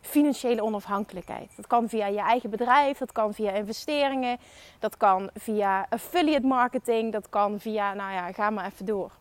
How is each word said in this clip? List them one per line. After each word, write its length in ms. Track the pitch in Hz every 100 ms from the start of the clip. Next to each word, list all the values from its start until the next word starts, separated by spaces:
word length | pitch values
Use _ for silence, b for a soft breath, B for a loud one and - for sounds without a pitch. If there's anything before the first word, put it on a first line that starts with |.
Financiële 600 | - 302 294 269 247 233
onafhankelijkheid. 880 | 214 208 - 202 208 185 - - - -
Dat 120 | 208
kan 220 | 240 233
via 180 | 226 202
je 120 | 208
eigen 300 | 196 247 220
bedrijf, 480 | 220 240 269 285 277
dat 140 | 254
kan 220 | - 214
via 180 | 208 208
investeringen, 880 | 196 208 220 - 294 277 269 247 247 B B B B
dat 180 | 214 -
kan 320 | 208 190 196
via 520 | - - 214 196 190 -
affiliate 580 | - - 349 320 294 262
marketing, 640 | 262 247 262 - 226 226
dat 180 | 214 -
kan 300 | 208 202 208
via, 340 | 220 214 202
nou 180 | 196 196
ja, 200 | 196 180
ga 180 | 196 208
maar 160 | 214 185
even 200 | - 196
door. 260 | 208 175 -